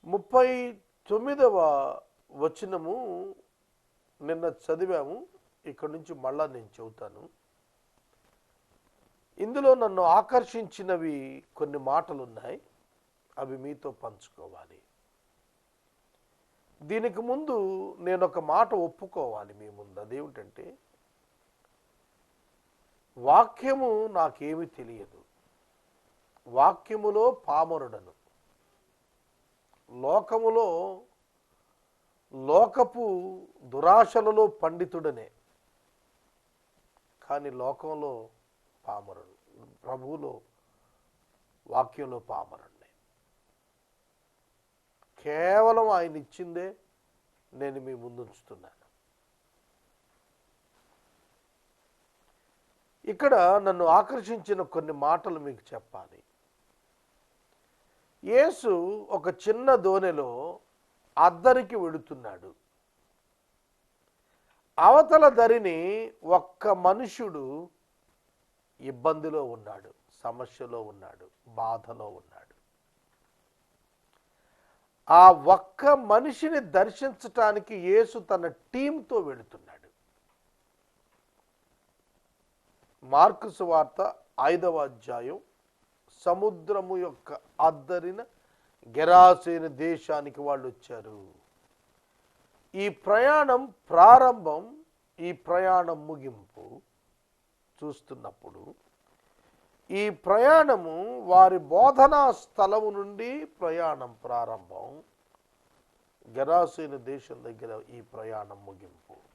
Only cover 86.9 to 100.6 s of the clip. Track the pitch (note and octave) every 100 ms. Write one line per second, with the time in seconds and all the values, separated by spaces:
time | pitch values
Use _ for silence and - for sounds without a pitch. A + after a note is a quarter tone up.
86.9 | F#3 F3+ C3+ - D3 _ _ D#3+ D#3 C3+
87.9 | F3+ E3+ F#3+ A#3+ _ _ _ _ _ -
88.9 | A#2 D#3+ F3+ F3+ F3+ F3 E3+ D#3+ C3+ D#3+
89.9 | D#3+ - D3+ C#3+ C#3 C#3+ C#3 C3 A2+ _
90.9 | A#2 G#2+ G#2+ F#2+ _ _ _ _ _ _
91.9 | _ _ _ _ _ _ _ _ F#3+ G3+
92.9 | G3 - G#3 C4 D4+ C#4+ B3+ C4 _ _
93.9 | E3+ F#3+ B3+ B3+ A#3+ D#3+ D3+ G#3+ D4 D#4+
94.9 | _ _ _ E3+ E3+ - D#3+ G3+ F#3 F3
95.9 | D#3+ D3+ D#3 C3+ A2+ F#2+ - - A#2+ _
96.9 | _ _ _ _ _ _ _ _ _ D3+
97.9 | C#3 _ B2+ A2 - - - A2+ - _
98.9 | _ _ _ _ _ _ _ _ _ _
99.9 | F#3+ G#3 E3+ F3+ G#3 B3+ D#4+